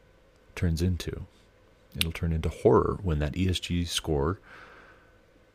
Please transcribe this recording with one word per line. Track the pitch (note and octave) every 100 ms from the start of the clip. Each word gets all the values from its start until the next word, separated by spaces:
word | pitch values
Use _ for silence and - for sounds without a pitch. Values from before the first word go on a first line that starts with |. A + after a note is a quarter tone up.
| _ _ _ _ -
turns | - F2 D#2+
into. | F2+ E2+ - - - - _ _ - - - -
It'll | E2
turn | - E2+
into | D#2+ D#2+
horror | - - A#2 - -
when | F#2 D2+
that | D2 D2
E | F#2
S | E2+
G | - F2
score | E2+ - - D2 D2 F#2+ - - - - - - - - - - _